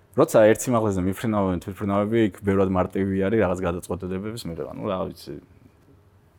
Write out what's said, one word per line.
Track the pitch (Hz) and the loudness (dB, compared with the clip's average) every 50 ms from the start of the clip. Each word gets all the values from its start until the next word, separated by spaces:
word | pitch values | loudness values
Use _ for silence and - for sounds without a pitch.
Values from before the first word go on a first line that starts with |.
| _ _ - | _ _ 0
როცა | 123 - - - 120 | 0 2 4 6 8
ერთ | 107 107 110 - | 8 8 6 4
სიმაღლეზე | - 135 120 113 110 104 98 92 | 2 0 0 0 2 0 0 0
მიფრინავენ | 87 98 95 - - 113 107 104 98 95 90 85 | 0 -2 -2 -2 -4 -2 0 0 0 0 -2 -2
თვითმფრინავები, | - 104 95 - 107 101 101 101 104 104 113 117 | -6 -8 -8 -6 -4 -2 0 0 0 2 2 2
იქ | 110 98 - - | 2 2 0 -2
ბევრად | 101 101 98 98 98 95 | -2 0 2 2 2 2
მარტივი | 95 92 92 95 - 98 98 98 95 95 | 2 0 0 0 -2 -2 -2 0 0 0
არის | 95 98 113 110 | 0 0 2 2
რაღაც | 95 90 90 90 | 2 0 0 -2
გადაწყვეტილებების | 92 87 90 87 - - 92 90 95 90 92 95 101 107 117 117 - | -2 -2 -4 -4 -6 -8 -8 -8 -6 -8 -8 -8 -8 -10 -12 -10 -10
მიღება. | 82 82 82 - - | -10 -8 -8 -10 -10
ნუ, | - - 113 | -10 -8 -6
რა | 107 95 92 | -6 -4 -4
ვიცი. | 90 82 - - - - 73 73 - _ - - - - _ _ _ _ - _ _ _ _ _ _ _ _ | -6 -8 -10 -14 -16 -16 -16 -16 -18 _ -20 -20 -20 -20 _ _ _ _ -20 _ _ _ _ _ _ _ _